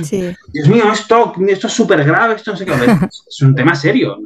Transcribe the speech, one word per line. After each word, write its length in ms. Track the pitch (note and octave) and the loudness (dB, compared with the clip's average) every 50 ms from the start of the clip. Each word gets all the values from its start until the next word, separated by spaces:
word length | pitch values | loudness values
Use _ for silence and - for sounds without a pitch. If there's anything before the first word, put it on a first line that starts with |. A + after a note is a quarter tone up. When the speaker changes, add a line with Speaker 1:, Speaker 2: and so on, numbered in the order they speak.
| E3 | -6
Speaker 1:
Sí. 300 | D3 - F#3+ F3+ F3 F3+ - _ - - | -6 -6 -6 -6 -6 -10 -12 _ -12 -8
Speaker 2:
Dios 160 | D#3 D3 C#3+ | 0 2 2
mío, 220 | D3 D#3 G#3+ G#3 A3 | 4 4 4 2 0
esto, 400 | A3 - - A3+ A#3 A3+ - - F3 F#3+ | -2 -2 0 2 2 2 0 -2 -2 -2
esto 200 | G3+ G3 F#3+ - | 0 0 -2 -4
es 60 | G#3+ - | -4 -2
súper 300 | - A3 - G3 D#3 C#3+ | -2 0 2 2 2 2
grave, 300 | D3 E3 F#3 A3+ A3+ A3 | 2 2 0 0 -2 -2
esto 160 | G#3+ - A3 | -4 -6 -10
no 60 | G3+ | -10
sé 80 | E3+ F#3+ | -8 -6
qué". 80 | F#3 D3+ | -4 -2
A 40 | |
ver, 120 | B2+ A#2+ B2+ | 0 2 2
Speaker 1:
<laughs> 220 | G#3+ D3 F#3 - - - - _ | 2 2 0 -4 -6 -12 -20 _
Speaker 2:
es 120 | - - | -4 0
un 120 | C#3+ C3+ C3 | 2 2 4
tema 200 | B2+ B2 D#3+ F3 | 4 2 0 0
serio, 420 | C#3 C#3 E3+ G#3+ C4 - A2+ G2+ G#2 G#2+ | 2 0 0 0 0 0 -2 -4 -8 -14